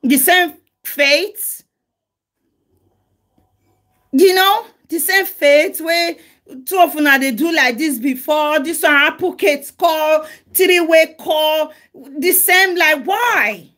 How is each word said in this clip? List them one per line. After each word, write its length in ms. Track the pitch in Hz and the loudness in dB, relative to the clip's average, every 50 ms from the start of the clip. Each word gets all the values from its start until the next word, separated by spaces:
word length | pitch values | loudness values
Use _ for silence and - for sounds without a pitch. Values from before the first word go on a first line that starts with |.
| - | 0
The 140 | 254 277 262 | 0 0 2
same 360 | - - 359 359 359 330 - - _ _ _ _ _ | 2 2 2 2 2 -2 -4 -14 _ _ _ _ _
fate? 800 | - - - 285 277 285 311 359 427 - - - - - - _ _ _ _ _ _ _ _ _ _ _ _ _ _ _ _ _ _ _ _ _ _ _ _ _ _ _ _ _ _ _ _ _ _ _ _ _ _ _ _ _ _ _ _ _ _ _ _ _ _ - | -16 -4 -2 0 2 2 0 0 -4 -8 -10 -12 -12 -12 -14 _ _ _ _ _ _ _ _ _ _ _ _ _ _ _ _ _ _ _ _ _ _ _ _ _ _ _ _ _ _ _ _ _ _ _ _ _ _ _ _ _ _ _ _ _ _ _ _ _ _ 2
You 220 | 269 349 381 370 | 4 4 4 4
know, 300 | 370 370 392 403 453 453 - _ _ _ _ | 4 2 2 2 0 -4 -8 _ _ _ _
the 120 | 311 330 | -8 -6
same 260 | - 370 381 392 381 | -4 -2 -2 -2 -2
fate 540 | 370 - - 311 285 285 294 311 - - - | -2 -6 0 2 4 4 4 4 2 -4 -8
where 340 | 320 330 330 339 339 339 330 - - _ _ _ _ _ - 262 262 | -4 -2 -2 -2 -2 -4 -6 -10 -16 _ _ _ _ _ -20 -18 -12
two 140 | - 370 381 | -6 2 2
of 160 | 349 320 262 | 2 2 2
una 240 | 302 302 294 277 269 | -2 2 2 2 2
dey 140 | 262 269 247 | 2 -2 -2
do 200 | 208 294 339 339 | -2 -2 -2 0
like 240 | 311 269 247 240 | 0 0 0 -2
this 220 | 220 311 320 269 226 | -2 -4 -4 -4 -4
before. 640 | 220 285 254 254 - - 302 302 302 294 302 311 | -4 -4 -4 -4 -4 -4 -2 -2 0 0 -2 -2
This 240 | 269 311 330 330 - | -2 -4 -8 -2 0
one 80 | 320 294 | 2 2
advocate 760 | 285 285 311 302 - - 359 - - - 392 294 277 - - _ | 4 2 2 0 -2 -6 -6 -4 0 0 0 0 -2 -6 -14 _
call, 480 | _ 294 339 320 311 311 311 311 302 311 - - - _ _ _ | _ -2 0 0 0 0 0 0 0 -2 -6 -18 -20 _ _ _
three-way 600 | - 370 370 359 349 339 320 330 320 320 320 320 _ | 0 2 4 2 2 2 4 4 4 4 2 -2 _
call, 540 | - 320 320 311 311 311 311 311 302 302 - _ _ _ _ - - 285 269 302 | -8 -6 -4 -2 -2 -2 -2 -2 -4 -6 -8 _ _ _ _ -20 -20 -16 -10 -6
the 120 | 277 359 | -2 -2
same. 460 | 359 - - - 349 370 381 381 359 | 0 0 0 2 2 2 2 2 0
Like, 280 | 349 330 302 311 294 226 | 0 0 0 0 -2 -2
why? 640 | 302 392 427 480 480 453 349 233 208 214 180 165 - _ | -4 -4 -2 -2 -2 0 -2 -2 -4 -6 -10 -14 -20 _